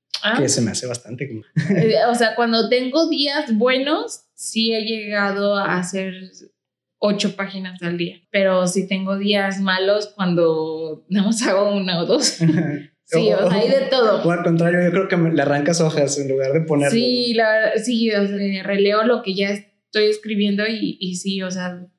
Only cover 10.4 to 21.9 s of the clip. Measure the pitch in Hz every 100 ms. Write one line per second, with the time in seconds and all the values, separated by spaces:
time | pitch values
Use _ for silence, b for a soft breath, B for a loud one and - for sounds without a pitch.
10.4 | 165 160 160 160 160 151 - 202 202 226
11.4 | 247 196 208 202 185 170 170 269 247 -
12.4 | 165 156 147 143 - _ - 160 214 190
13.4 | 180 196 240 269 - 262 220 185 165 175
14.4 | 175 165 170 175 175 185 185 180 165 156
15.4 | 139 143 151 170 160 151 139 143 135 135
16.4 | 135 160 160 143 143 233 247 247 240 226
17.4 | 220 220 214 220 226 226 226 208 202 202
18.4 | 196 190 190 196 202 208 233 - 196 190
19.4 | 196 202 - _ _ 214 214 214 214 208
20.4 | 208 202 214 220 202 - 185 180 196 190
21.4 | 185 185 180 180 180